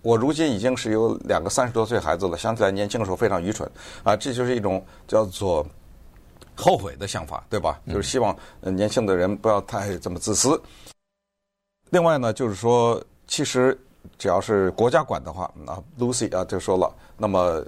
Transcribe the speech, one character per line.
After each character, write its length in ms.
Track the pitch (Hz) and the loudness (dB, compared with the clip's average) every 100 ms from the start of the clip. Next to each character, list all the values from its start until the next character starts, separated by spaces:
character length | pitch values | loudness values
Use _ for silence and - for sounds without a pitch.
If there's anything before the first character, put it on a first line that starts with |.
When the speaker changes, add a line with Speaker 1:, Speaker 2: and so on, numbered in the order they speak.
Speaker 1:
我 140 | 113 113 | 2 2
如 160 | 135 | 2
今 180 | 151 160 | 2 0
已 80 | 101 | 2
经 180 | 120 127 | 0 0
是 180 | 113 | 0
有 220 | 107 113 - - | 2 2 0 0
两 180 | 90 | 0
个 60 | 87 | 0
三 180 | - 123 | 0 0
十 60 | |
多 120 | 117 107 | 0 0
岁 140 | 117 | 0
孩 160 | 78 87 | 0 0
子 120 | 95 | 0
了， 100 | 82 | -2
想 180 | 113 113 | -2 0
起 80 | |
来 80 | 98 | 0
年 160 | 98 101 | 2 -2
轻 120 | - | -2
的 60 | 98 | -4
时 60 | |
候 60 | 92 | 0
非 100 | 113 | 0
常 160 | 92 | 0
愚 80 | 90 | -2
蠢 180 | 110 - - - - | -4 -8 -12 -18 -4
啊， 120 | 98 104 | 0 0
这 180 | - | 0
就 100 | 120 | -2
是 120 | 123 123 | -2 0
一 40 | |
种 240 | 101 95 - - - | 0 -2 -4 -16 0
叫 180 | 107 104 | 0 0
做 400 | - 98 80 73 - - - - - - - - - | -2 0 0 -2 -10 -20 -20 -20 -20 -20 -20 -20 -2
后 220 | 175 175 | 2 2
悔 180 | 95 65 | 0 -10
的 100 | 98 | -8
想 180 | 92 78 | -8 -8
法， 180 | - - | -10 -6
对 100 | 107 | -2
吧？ 200 | 80 73 - | -2 -4 -4
Speaker 2:
嗯。 80 | |
Speaker 1:
就 80 | 95 | -4
是 60 | - | -2
希 120 | 127 | 0
望， 160 | 107 - - - | 0 -2 -10 -10
呃， 100 | 92 | -4
年 160 | 92 104 | 0 0
轻 180 | 127 107 | 0 2
的 100 | 90 | 2
人 200 | 90 101 | 2 0
不 140 | 110 | 2
要 100 | 104 | 0
太 360 | - 107 101 87 | 0 -6 -6 -6
这 120 | 98 | -8
么 100 | 85 | -6
自 160 | - 98 | -2 0
私。 260 | 127 - - - - - _ _ _ _ _ _ _ _ _ | 2 0 -2 -20 -20 -20 _ _ _ _ _ _ _ _ _
另 140 | 175 | 2
外 140 | 170 151 | 4 4
呢， 140 | 120 | 0
就 160 | 110 120 | -2 -2
是 80 | 95 | 0
说， 480 | 117 120 117 - - _ - | 2 4 4 2 -4 _ -8
其 160 | - | -4
实 340 | 143 127 127 131 - _ - - | 0 2 4 2 -6 _ -20 -6
只 100 | 98 | 0
要 120 | 90 | 0
是 320 | 95 101 95 | 2 2 2
国 180 | 87 117 | 2 2
家 140 | 165 | 2
管 200 | 147 85 | 0 -4
的 80 | 80 | -8
话， 200 | 82 87 78 69 | -10 -10 -10 -14
啊， 160 | 90 - 120 | -12 -14 -4
Lucy 380 | 120 123 113 92 | -2 -2 -2 -2
啊 60 | 90 | -2
就 140 | 95 | -4
说 180 | - 92 | 0 0
了， 160 | 87 - - - | 0 -2 -18 -4
那 100 | 107 | 0
么 360 | 95 90 80 | 2 2 0